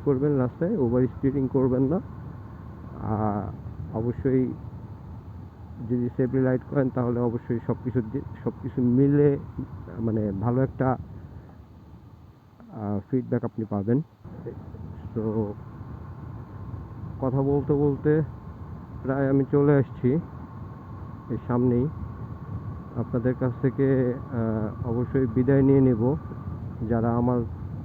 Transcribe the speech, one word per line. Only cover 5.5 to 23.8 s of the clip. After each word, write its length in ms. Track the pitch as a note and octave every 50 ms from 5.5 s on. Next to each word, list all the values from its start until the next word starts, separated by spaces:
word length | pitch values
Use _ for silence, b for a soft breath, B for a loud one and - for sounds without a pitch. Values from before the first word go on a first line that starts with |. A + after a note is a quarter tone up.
| - - - - - - A#2+ A2
যদি 200 | B2 B2 A#2+ A#2+ -
সেফলি 260 | - C3 A#2+ C3 C3 C3
রাইড 180 | B2+ B2+ A#2 - -
করেন 200 | - C#3+ C3 B2+
তাহলে 300 | - B2+ A#2+ A#2+ A#2+ A#2+
অবশ্যই 400 | B2 A#2+ A2+ B2 - - A#2+ A2+ -
সব 80 | - A#2 - -
কিছু 180 | B2+ G#2+ B2+ G#2+ A2 B2
দি-, 80 | C#3 - - - - -
সব 80 | A#2+ - -
কিছু 200 | - B2+ - C3+
মিলে 560 | B2 B2 A#2+ C3 C#3 C#3 C#3+ D3 D3 D3 C#3 C#3+ - - - - C3+ - - - - - E2+ A2+
মানে 320 | A2+ A2 G#2+ A2 G#2+ G#2 G2 G2
ভালো 200 | G#2+ A#2+ A#2+ B2+
একটা, 300 | C3 B2+ - - C3 C3
আহ, 2000 | B2 - - - - - - - - - - - - - - - - - - - - - - - - - - - - - - - - - - - F#3 A#2 G#2+ G2+ G#2 G2 F#2+ -
ফিডব্যাক 340 | C3 B2+ A#2+ A#2 B2 A#2+ -
আপনি 200 | A2 - A2+ A2
পাবেন। 360 | G#2 G#2+ G2+ F#2+ A2 A#2+ C#3+ D#3+ - - _ - - - - - - - - - - - - - - - - - - -
So, 60 | A#2 G#2+ A2 G#2+ A2+ G#2+ G2+ G#2 - - - - - - - - - - - - - - - - - - - - - - - - - - - - - - - - -
কথা 200 | C3 C3 C3 C#3
বলতে 320 | C#3 C#3 C#3+ C#3+ C3+ - D3
বলতে 480 | C#3+ D3 C#3+ C#3 C#3 C#3+ D3+ D3+ D#3+ D3+ - - - - - - - - - - - - - - - -
প্রায় 260 | B2+ C3 C#3 C#3 C3+
আমি 160 | C#3 C#3 C3+ -
চলে 240 | C#3+ C#3+ C#3+ D3 C#3+
আসছি 440 | C#3 B2 - - - - B2 C#3 E3+ - - - - - - - - - - - - - - - - - - - - - -
এই 80 | A#2 - -
সামনেই। 400 | - A#2+ B2 B2 B2+ A#2+ A#2+ C3 D#3 - - - - - - - - - - - - - - - - - - - - -
আপনাদের 380 | A#2+ A2+ - C#3 B2 A2+ B2+ B2 B2+
কাছ 120 | C3 B2+ A#2+ -
থেকে, 520 | - C3 G#2+ C3+